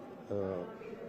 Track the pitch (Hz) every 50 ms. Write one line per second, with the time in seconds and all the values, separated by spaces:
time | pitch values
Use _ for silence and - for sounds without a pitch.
0 | - - - - - - 104 101 98 95 95 87 87 - - - - - - -
1 | -